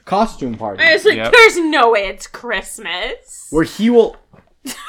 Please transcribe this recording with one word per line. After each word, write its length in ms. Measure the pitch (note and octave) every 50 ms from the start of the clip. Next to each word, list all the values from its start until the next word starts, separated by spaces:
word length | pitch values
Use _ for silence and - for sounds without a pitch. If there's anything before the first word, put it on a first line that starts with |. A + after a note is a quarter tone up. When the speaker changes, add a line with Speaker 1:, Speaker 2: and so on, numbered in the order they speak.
| _
Speaker 1:
costume 480 | - F#3 G3 A3+ A3 - - - - A3
party. 280 | - A2+ G#2+ G2 - G#3+
Speaker 2:
I 100 | A3 -
was 100 | G#4 -
like, 120 | G#4+ D#4+
Speaker 3:
Yep. 160 | - - -
Speaker 2:
"There's 260 | - B4 A4+ G#4+ - F4
no 320 | E4 D#4 D4+ D4 A#3+ A#3
way 200 | A3+ G#3 G3+ F#3+
it's 180 | G3+ - - -
Christmas." 1200 | - - - A#3+ A3 F#3+ F#3 - - - A3 E3+ E3+ F3+ G3+ B3 A4 - _ - - - - -
Speaker 1:
Where 140 | - D#3 E3
he 260 | - - - G#3 A#3
will, 280 | A#3+ A#3 G#3+ - - - _ _ _ - _ _ _ _ - C4+ - - -